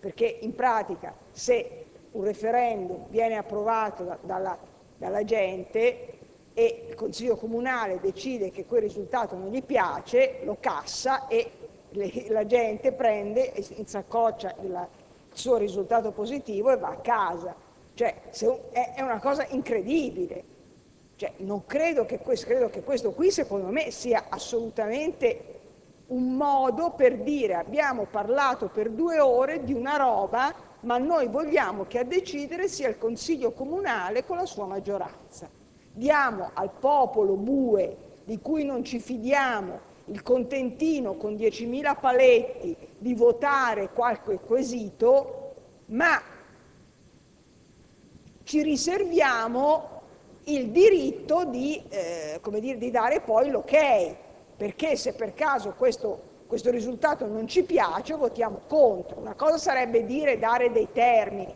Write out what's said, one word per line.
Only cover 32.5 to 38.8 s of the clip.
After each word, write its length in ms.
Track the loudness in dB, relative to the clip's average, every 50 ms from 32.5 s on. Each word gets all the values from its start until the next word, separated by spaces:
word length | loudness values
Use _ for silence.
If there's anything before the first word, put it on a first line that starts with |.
| -6 -4 -4
sia 220 | -4 -4 -2 -4 -4
il 100 | -4 -2
Consiglio 540 | -4 -4 -4 -4 -4 -4 -4 0 -2 -4
Comunale 720 | -4 -4 -8 -6 -4 -4 -2 -2 -2 -2 -2 -2 -2 -4 -4
con 120 | -2 -4
la 100 | -4 -4
sua 200 | -6 -6 -8 -8
maggioranza." 840 | -6 -6 -8 -6 -4 -4 -4 -6 -8 -12 -18 -20 -20 -20 -20 -20 -20 _ _ -20 _ _ -20 _ -20
Diamo 600 | -12 -4 2 4 4 4 4 2 0 -2 -6 -6 -4
al 160 | -6 -6 -6 -6 0
popolo 560 | 2 4 6 6 4 4 4 2 2 2 2
bue, 640 | 0 0 0 2 2 4 4 4 2 2 0 -4 -12 -18 -20 -20 -20
di 160 | -12 -10 -10 -8
cui 260 | -4 -4 -2 -2 -2
non 200 | -2 -4 -4